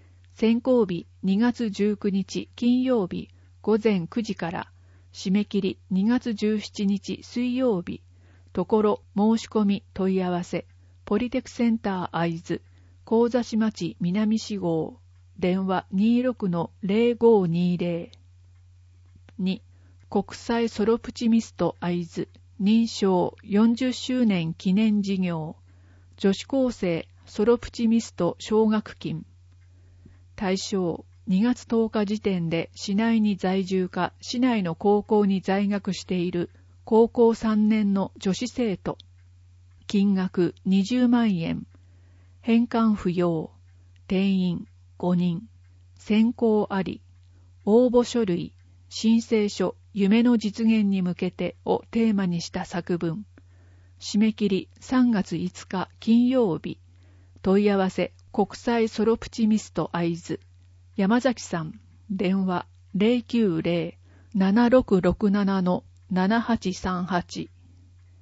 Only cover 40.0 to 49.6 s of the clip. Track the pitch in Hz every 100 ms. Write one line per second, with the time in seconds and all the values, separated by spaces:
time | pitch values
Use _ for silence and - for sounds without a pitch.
40 | 202 190 185 - 170 - 190 190 196 254
41 | 247 240 226 175 165 165 - - - -
42 | - - - - - 233 240 233 226 208
43 | 185 170 175 160 - - - - - -
44 | - 190 196 190 180 170 - - - -
45 | 175 175 180 165 - - - - - -
46 | - 214 226 - 233 214 - 196 165 -
47 | - - - - - - 202 226 254 240
48 | 240 240 202 175 - - - - - -
49 | 220 226 - 220 208 -